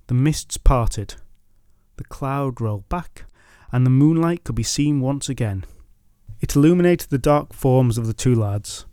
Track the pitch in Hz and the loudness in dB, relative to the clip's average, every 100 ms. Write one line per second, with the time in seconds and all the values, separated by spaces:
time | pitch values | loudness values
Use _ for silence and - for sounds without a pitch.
0 | - 123 147 156 - - - 131 110 - | -4 0 0 0 -6 0 2 4 0 -4
1 | 98 - - - _ _ _ _ _ - | -8 -14 -20 -20 _ _ _ _ _ -18
2 | - - 139 139 139 127 113 104 - 175 | -16 -10 -6 -4 -4 -4 -4 -4 -6 -8
3 | - - - _ _ _ - 123 127 131 | -8 -16 -20 _ _ _ -4 0 4 4
4 | 151 165 165 175 - 117 110 - 147 143 | 4 4 0 -2 -6 -6 -4 -2 0 0
5 | 127 143 - 123 113 95 - - - _ | -2 -4 -6 -4 -4 -6 -10 -18 -20 _
6 | _ _ - - - 143 151 175 175 170 | _ _ -20 -8 -2 4 4 6 4 2
7 | - 135 147 147 - - 135 127 123 113 | -2 -2 2 2 0 -4 2 4 2 0
8 | 113 - 131 117 101 101 - - - | -4 -2 0 2 0 -4 -8 -14 -18